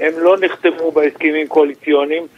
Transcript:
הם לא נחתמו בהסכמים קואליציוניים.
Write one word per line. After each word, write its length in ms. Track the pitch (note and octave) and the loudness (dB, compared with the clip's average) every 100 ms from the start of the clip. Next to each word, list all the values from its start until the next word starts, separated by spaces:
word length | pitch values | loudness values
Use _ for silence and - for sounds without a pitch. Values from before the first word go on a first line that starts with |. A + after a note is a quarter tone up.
הם 120 | D#3 E3 | -4 0
לא 180 | E3+ F#3+ | 2 2
נחתמו 500 | F#3 - F3 D#3+ E3 | 0 0 -2 0 -2
בהסכמים 560 | D#3 D3 D3 D#3+ D#3 D3+ | 0 0 0 -2 -2 -2
קואליציוניים. 760 | D#3 D3 C#3 D#3 C#3+ C#3+ D#3+ E3 | 2 0 0 -2 0 0 -4 -8